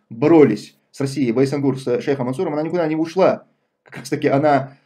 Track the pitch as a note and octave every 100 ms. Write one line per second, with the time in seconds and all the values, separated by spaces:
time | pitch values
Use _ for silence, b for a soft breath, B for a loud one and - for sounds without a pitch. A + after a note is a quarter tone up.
0 | - A#2 D3+ E3 C3+ G#2 - _ _ -
1 | C3+ D3+ B2 A2+ C3 D3 C#3 C3+ - A#2+
2 | C3+ C#3 B2 C3 F#3 D3+ D#3+ F3 D#3+ D#3
3 | D#3+ F3+ F3+ A3+ - _ _ _ _ -
4 | - C#3 C3+ C#3 D3+ C#3 C3+ B